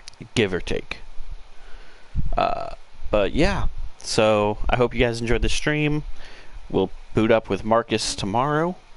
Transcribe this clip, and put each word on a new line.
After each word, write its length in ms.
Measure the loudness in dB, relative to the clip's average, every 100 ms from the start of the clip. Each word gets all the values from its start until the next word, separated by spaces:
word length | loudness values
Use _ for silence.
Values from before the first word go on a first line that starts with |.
| -20 -18 -4
give 200 | 0 0
or 80 | 0
take. 380 | -4 -6 -6 -12 -6 -4 -4 -6 -10 -12 -10 -10 -10 -16 -8 0 2 2
Uh, 320 | 2 -2 -6 -12 -14 -6 0
but 220 | 2 2
yeah, 340 | 2 2 4 2 0 -6 -6
so 600 | -4 2 4 4 2 2 2
I 80 | 4
hope 160 | 2
you 80 | 2
guys 180 | 0 0
enjoyed 220 | 0 2
the 80 | 4
stream. 540 | 2 2 2 0 0 -2 -6 -6 -10 -12 -12 -2
We'll 200 | 0 0 -4 -2
boot 180 | 2 4
up 180 | 4 2
with 160 | -4 2
Marcus 500 | 2 2 -2 -2 -4
tomorrow, 640 | -2 0 0 0 0 -4 -14